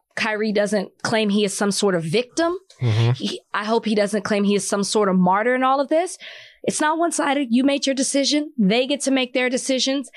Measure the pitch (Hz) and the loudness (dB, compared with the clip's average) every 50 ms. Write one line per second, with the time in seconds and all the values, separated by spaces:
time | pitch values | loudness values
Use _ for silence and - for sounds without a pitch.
0 | _ _ - - 233 220 214 202 220 220 196 202 208 196 214 196 175 - _ _ | _ _ -8 -6 -4 -4 -2 -2 -2 0 0 0 0 0 0 -2 -2 -4 _ _
1 | - - 233 220 220 202 196 214 208 190 - - 208 202 196 - 208 196 180 165 | -6 -2 0 0 0 2 2 2 0 0 -2 -2 -2 -2 0 0 0 0 0 0
2 | 160 160 165 233 247 - - 320 330 339 359 392 _ _ - - 127 117 107 113 | -2 -2 -2 -2 -2 -2 -2 -2 0 0 -2 -4 _ _ -10 -4 -2 0 2 2
3 | 117 120 127 - 202 202 359 - _ _ - 196 214 214 233 233 233 214 226 208 | 2 2 0 0 -4 -8 -8 -8 _ _ -6 -6 -2 0 0 0 0 0 0 0
4 | 202 190 214 202 196 - 214 202 202 202 202 190 - - 214 196 196 - - 214 | 0 0 -2 -4 -2 -2 0 0 2 2 0 0 0 -2 -2 -2 -2 0 0 0
5 | 208 190 185 185 180 185 190 208 226 247 254 254 262 262 269 285 277 277 311 320 | 2 2 4 4 4 4 2 2 2 0 0 0 2 0 2 0 0 0 0 0
6 | 370 349 - - - - - - - - - _ - - - - 302 302 330 320 | 0 -2 -6 -12 -18 -20 -20 -20 -20 -20 -16 _ -6 -4 -2 0 0 0 0 0
7 | 349 330 - 294 285 285 269 294 285 226 226 254 262 277 285 269 - 269 269 269 | 0 -2 -2 -2 -2 0 0 -2 0 0 2 2 2 2 2 2 0 0 0 0
8 | 262 - - 277 269 - 285 302 302 330 - 240 196 185 220 247 269 247 285 - | 0 0 2 0 2 2 0 0 -2 -2 0 2 2 4 4 2 2 0 0 -2
9 | - 269 269 262 254 254 - 254 254 247 262 240 - - 262 247 - 262 269 285 | 0 0 0 0 0 0 -2 -2 0 0 -2 -2 -2 0 0 0 0 0 -2 -4
10 | 247 - - | -4 -8 -14